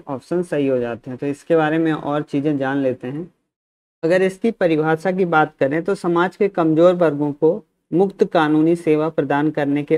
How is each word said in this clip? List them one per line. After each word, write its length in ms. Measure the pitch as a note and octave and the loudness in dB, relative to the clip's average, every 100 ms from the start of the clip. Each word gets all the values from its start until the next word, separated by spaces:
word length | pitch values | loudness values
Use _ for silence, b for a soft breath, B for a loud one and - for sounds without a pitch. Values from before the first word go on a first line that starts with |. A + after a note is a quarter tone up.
| - | -8
ऑप्शन 340 | C3 - F3 | -12 -4 -6
सही 260 | F3 D3 C#3 | -2 -2 0
हो 100 | B2+ | 0
जाते 320 | A#2+ A2+ C3 | -2 -8 -12
हैं। 80 | B2+ | -8
तो 80 | C#3+ | -6
इसके 300 | C#3 - E3 | -8 0 2
बारे 220 | D3+ D#3+ | 2 0
में 140 | D#3+ | 0
और 300 | D3+ C#3+ D3 | -2 -2 -4
चीज़ें 360 | D3 C#3+ D3 C#3+ | -2 -2 -2 -2
जान 180 | C3 C#3 | -2 -2
लेते 320 | C3 B2 B2 | -2 -4 -8
हैं। 260 | D3 F3+ _ _ _ _ _ _ _ | -10 -12 _ _ _ _ _ _ _
अगर 180 | D#3+ F#3 | 0 2
इसकी 280 | F#3+ F#3+ A3+ | 0 -2 -4
परिभाषा 600 | - F3 D#3 D#3 D#3+ F#3+ | -2 0 0 0 0 -2
की 120 | F#3 | -2
बात 300 | F3+ D#3 D3+ - | 0 2 0 0
करें 240 | C#3 D#3+ | -2 -2
तो 100 | F3+ | -4
समाज 420 | F#3+ F3+ E3+ F#3 - | -4 -2 0 0 0
के 120 | G3+ | -2
कमजोर 460 | F#3+ D#3+ D#3 F3 | 0 2 4 4
वर्गों 380 | F3+ D#3+ C#3+ D3 | 4 2 2 -4
को 320 | C#3+ D#3+ G#3 - _ _ | 0 0 0 -8 _ _
मुक्त 320 | D#3+ G3 - | 0 0 0
कानूनी 520 | G3 F3 D3+ D#3 D#3+ E3+ | 0 2 2 2 2 2
सेवा 320 | E3 D3+ D#3 | 0 0 0
प्रदान 420 | D#3+ C#3 C#3+ D3+ | -2 -2 0 0
करने 320 | D3+ C#3+ C#3+ | -2 -2 -2
के 140 | D3 | 0